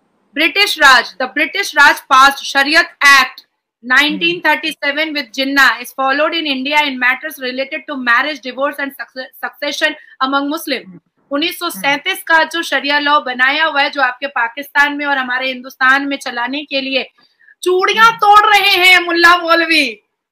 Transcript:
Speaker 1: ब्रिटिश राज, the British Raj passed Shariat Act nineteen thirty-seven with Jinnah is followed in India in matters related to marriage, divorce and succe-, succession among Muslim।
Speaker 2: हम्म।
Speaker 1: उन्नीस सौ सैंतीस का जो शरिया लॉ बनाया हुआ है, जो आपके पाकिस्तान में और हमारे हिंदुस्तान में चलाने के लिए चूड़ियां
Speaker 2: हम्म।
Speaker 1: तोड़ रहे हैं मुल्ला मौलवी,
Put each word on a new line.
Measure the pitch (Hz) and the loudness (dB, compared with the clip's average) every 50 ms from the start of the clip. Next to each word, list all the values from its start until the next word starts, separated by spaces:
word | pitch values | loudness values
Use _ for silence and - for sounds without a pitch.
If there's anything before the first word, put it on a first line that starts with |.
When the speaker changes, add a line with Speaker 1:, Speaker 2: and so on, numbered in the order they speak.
| _ _ _ _ _ _ _ | _ _ _ _ _ _ _
Speaker 1:
ब्रिटिश | 277 320 330 - 392 415 403 - 311 | -2 -2 -2 0 0 -2 -2 0 4
राज, | 294 277 262 233 226 - - _ | 6 6 6 6 4 -2 -6 _
the | 262 254 | -6 -4
British | - 294 311 302 - - - - - | -2 -4 -4 -2 -4 -6 -6 -2 2
Raj | 294 285 302 320 - - _ | 4 4 4 4 0 -2 _
passed | 277 254 262 277 277 - | 4 6 6 4 4 -2
Shariat | - - - 269 269 285 311 330 330 - - _ 277 285 277 269 | -10 -4 -2 0 0 4 2 2 2 2 -4 _ 4 4 6 6
Act | 254 254 - - _ _ _ _ _ _ _ _ 226 | 4 0 -4 -16 _ _ _ _ _ _ _ _ -4
nineteen | 240 254 269 285 302 302 294 330 339 349 359 | 0 2 2 2 2 -2 -2 -2 -2 -2 0
thirty-seven | - 311 302 302 302 311 - - 302 285 285 294 320 320 | 0 0 0 0 -2 -8 -8 -4 -4 -4 -2 -2 -4 -4
with | 294 - - 220 - 269 | -4 -8 -8 -8 -6 -4
Jinnah | 269 269 277 285 269 247 226 233 | -4 -2 2 2 2 2 2 -2
is | 247 - - 269 | -10 -14 -6 -4
followed | 269 269 269 294 302 330 | -2 -2 0 0 0 -2
in | 330 330 320 302 269 | -2 -4 -4 -4 -4
India | 262 262 285 294 302 | -4 -4 -2 0 0
in | 302 285 262 254 | 0 -2 -4 -2
matters | 247 247 254 254 302 311 285 294 262 | 0 0 -2 -2 -6 -12 -12 -8 -8
related | 247 254 254 269 269 311 302 - - | -8 -6 -6 -6 -6 -8 -12 -10 -10
to | 294 | -10
marriage, | 262 254 240 233 247 269 302 311 285 - | -6 -2 0 0 0 0 -2 -6 -8 -10
divorce | 254 226 247 269 285 285 | -12 -6 -4 -4 -4 -4
and | 294 277 269 | -6 -10 -10
succe-, | 269 - 233 - _ 262 262 277 _ - - | -10 -14 -18 -16 _ -16 -16 -16 _ -12 -12
succession | 240 - _ - 294 294 - 320 302 302 - - _ - _ 262 | -12 -10 _ -8 -8 -4 -2 -4 -4 -4 -6 -16 _ -8 _ -4
among | 269 277 277 285 | -2 -2 -2 -2
Muslim। | 285 302 330 - 311 262 214 175 | -4 -6 -8 -6 -6 -6 -6 -8
Speaker 2:
हम्म। | 190 175 170 _ _ _ _ _ _ | -14 -20 -20 _ _ _ _ _ _
Speaker 1:
उन्नीस | 277 285 330 359 339 - | -6 -4 -4 -4 -6 -6
सौ | 349 339 | -8 -8
सैंतीस | - 190 240 277 285 285 - 370 381 370 | -8 -4 -2 -2 -2 -2 -4 -6 -8 -6
का | - - 330 320 311 | -2 2 2 2 2
जो | 311 320 339 | 0 -4 -8
शरिया | 330 - 294 262 262 285 285 294 | -6 -4 -4 -4 -2 0 -2 0
लॉ | 285 285 294 294 | 0 2 0 0
बनाया | 247 254 254 247 254 269 285 302 320 | 0 -2 -2 0 0 0 2 0 -2
हुआ | 320 285 277 | 0 0 0
है, | 285 294 | -2 0
जो | 285 285 | 0 -2
आपके | 269 247 - - 285 | -2 -2 -2 -6 -10
पाकिस्तान | 277 - 247 233 226 - 285 277 - _ 285 285 294 285 | -6 -4 -4 -4 -4 -6 -12 -14 -2 _ 2 2 2 0
में | 285 294 | -4 -4
और | 285 285 269 | -2 -2 -2
हमारे | 254 247 247 254 262 262 | -4 -4 -6 -6 -4 -6
हिंदुस्तान | 262 247 247 269 - _ 262 262 269 277 285 285 | -8 -8 -12 -18 -6 _ 2 2 2 2 0 -4
में | 277 | -6
चलाने | 269 - 262 247 240 240 247 269 294 302 | -6 -8 -8 -6 -6 -6 -6 -6 -8 -8
के | - 285 269 | -6 -6 -6
लिए | 262 269 269 254 220 - _ _ _ _ _ _ _ _ _ _ | -4 -4 -4 -4 -6 -6 _ _ _ _ _ _ _ _ _ _
चूड़ियां | - 359 370 370 381 415 403 427 453 | -2 -2 0 0 0 0 2 4 4
Speaker 2:
हम्म। | 466 453 | 2 2
Speaker 1:
तोड़ | 453 427 403 415 427 427 440 | 2 4 6 6 6 6 4
रहे | 415 403 381 403 | 2 4 4 2
हैं | 392 359 359 370 370 359 | 2 4 4 6 4 4
मुल्ला | 349 349 339 339 339 339 349 | 2 0 0 2 4 4 4
मौलवी, | 349 339 330 330 330 330 330 330 302 285 240 214 - _ _ _ _ _ _ | 4 2 0 0 0 2 0 0 0 0 -2 -6 -12 _ _ _ _ _ _